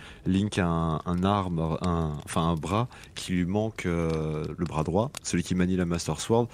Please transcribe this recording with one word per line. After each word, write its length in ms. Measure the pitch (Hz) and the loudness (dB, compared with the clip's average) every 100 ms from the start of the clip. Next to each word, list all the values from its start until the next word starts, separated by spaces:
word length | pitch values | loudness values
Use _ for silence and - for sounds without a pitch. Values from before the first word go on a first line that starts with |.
| - - 92 | -12 -6 0
Link 320 | 95 104 101 | 2 2 2
a 80 | 87 | 2
un, 340 | 82 82 76 90 | 2 0 -2 -2
un 160 | 87 | 0
arme, 380 | 95 101 92 82 80 80 | 2 2 2 0 0 0
un, 380 | 90 85 82 73 | 0 0 0 -2
enfin 180 | - 90 | -4 0
un 140 | 82 82 | 2 2
bras 320 | 78 104 120 - - | 0 0 -2 -6 -16
qui 160 | - - | -12 -2
lui 140 | 90 | 0
manque, 420 | 87 104 110 - 90 | 0 0 -2 -2 -2
euh, 580 | 85 82 80 78 76 80 78 | 0 0 0 -2 -2 -4 -4
le 60 | 87 | -4
bras 160 | 76 | -2
droit, 300 | 78 87 117 - | 0 2 0 -4
celui 220 | - 87 | -2 -2
qui 100 | - | 0
manie 220 | 90 90 92 | 2 2 2
la 80 | |
Master 340 | 87 85 - 78 | 0 -2 -2 -4
Sword, 300 | - 113 120 | 2 2 2